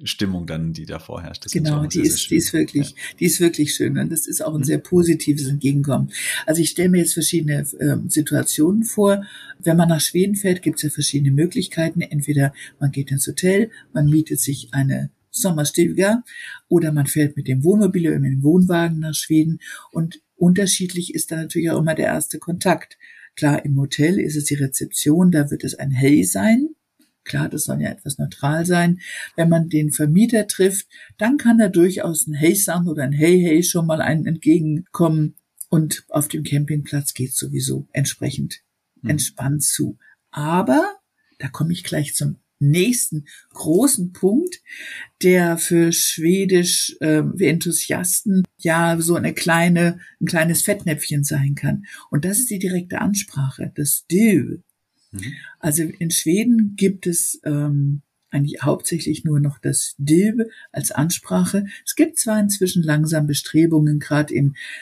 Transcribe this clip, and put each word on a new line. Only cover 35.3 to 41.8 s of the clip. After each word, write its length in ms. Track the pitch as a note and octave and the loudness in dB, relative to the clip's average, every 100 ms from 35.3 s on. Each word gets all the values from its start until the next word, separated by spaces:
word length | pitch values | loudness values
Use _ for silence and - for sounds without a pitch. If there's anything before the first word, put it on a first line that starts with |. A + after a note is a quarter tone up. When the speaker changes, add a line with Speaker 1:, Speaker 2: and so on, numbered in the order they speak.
| - _ - - | -4 _ -18 -2
Speaker 2:
Und 360 | E3 D#3 - - | 0 0 -4 -6
auf 180 | D3 D3 | -6 -4
dem 160 | D#3 | -6
Campingplatz 720 | D3 C#3+ D3 D3+ C#3 D3 C#3+ | -2 -2 -2 -4 -4 -6 -6
geht's 240 | - B2+ - | -6 -6 -6
sowieso 480 | C3+ C#3 C3+ C3+ - | -6 -6 -4 -6 -6
entsprechend 720 | C#3 C#3 - A#2+ - C#3 - _ _ _ _ | -4 -4 -4 -6 -6 -8 -10 _ _ _ _
Speaker 1:
Mhm. 100 | A2+ | -4
Speaker 2:
entspannt 520 | D3+ - - C3+ D3 | -4 -4 -6 -4 -2
zu. 340 | - - B2+ - _ _ _ | -4 -4 -6 -6 _ _ _
Aber 640 | - D3+ F3 A3+ C#4+ G4 G4 _ _ _ - | -8 -2 0 2 2 0 -6 _ _ _ -14
da 100 | C#3 | -12
komme 240 | - E3+ | -4 -4
ich 120 | F3 | -4